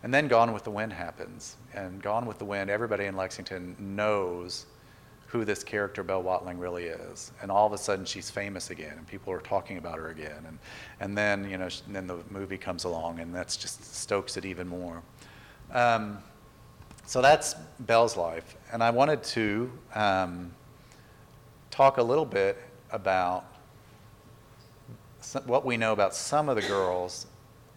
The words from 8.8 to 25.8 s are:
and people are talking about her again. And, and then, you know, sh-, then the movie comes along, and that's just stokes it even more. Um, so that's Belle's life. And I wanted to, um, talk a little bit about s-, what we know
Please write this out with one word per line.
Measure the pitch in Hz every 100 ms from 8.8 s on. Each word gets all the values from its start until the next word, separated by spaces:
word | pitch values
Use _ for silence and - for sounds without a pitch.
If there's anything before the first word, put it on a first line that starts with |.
| 76 78
and | 82
people | 95 -
are | 92
talking | - 98 - 92
about | 82 80
her | 80
again. | 80 76 76 78
And, | 80 - - - -
and | 101 104
then, | 104 101 98
you | 92
know, | 90
sh-, | - -
then | 98 90
the | 87 -
movie | 98 95 95
comes | 98 87
along, | 90 82 85 85
and | 85
that's | 90 87 -
just | - - -
stokes | - - 101 - 98
it |
even | 95 87 90
more. | 87 87 85 - - - - - - -
Um, | 123 120 113 104 101 - - - - - - - - -
so | 127
that's | 135 170 - - - -
Belle's | 113 113 117 95
life. | 82 82 - - -
And | 117
I | 117
wanted | 120 147 147
to, | - 117 107 104 127 123 -
um, | 107 104 95 90 87 87 - - - - - - - - - - - -
talk | - 135 135
a |
little | 117 147 139
bit | 101 98 98 - - -
about | 107 95 92 90 92 - - - - - - - - - - - - - - - - - -
s-, | - 135 120
what | 127
we | 131
know | 117